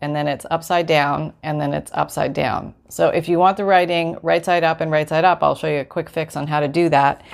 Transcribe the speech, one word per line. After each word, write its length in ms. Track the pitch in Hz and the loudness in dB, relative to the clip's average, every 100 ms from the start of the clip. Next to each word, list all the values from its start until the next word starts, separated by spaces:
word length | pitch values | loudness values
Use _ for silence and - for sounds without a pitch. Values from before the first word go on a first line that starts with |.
and 120 | 147 | -6
then 140 | 147 147 | -2 -2
it's 160 | 143 - | -4 -4
upside 360 | 165 160 175 165 | -6 0 0 2
down, 460 | 156 143 147 156 - | 2 2 -2 -6 -8
and 160 | 156 151 | -6 -4
then 140 | 147 | -2
it's 180 | 143 - | -4 -4
upside 400 | 151 151 - 147 | -4 -4 -2 -4
down. 400 | 269 131 - 117 - _ | -2 -2 -4 -8 -16 _
So 180 | - 165 | 0 2
if 200 | 165 165 | 2 0
you 100 | 170 | 2
want 180 | 185 196 | 2 2
the 80 | |
writing 540 | 196 185 175 170 165 170 | 2 4 4 0 -2 -4
right 220 | 165 170 | -2 0
side 180 | 170 170 | 2 2
up 180 | 165 165 | 2 0
and 100 | 160 | 0
right 180 | 151 151 | 0 0
side 160 | 156 | 2
up, 180 | 180 170 | 2 4
I'll 140 | 147 139 | 2 0
show 100 | 160 | -2
you 140 | 147 | -4
a 40 | |
quick 260 | 131 175 160 | -4 -8 -6
fix 260 | 165 160 143 | -6 -6 -6
on 100 | 147 | -4
how 140 | 151 | -2
to 80 | 143 | 0
do 200 | 156 170 | 0 4
that. 320 | 143 139 139 - | 4 4 0 -10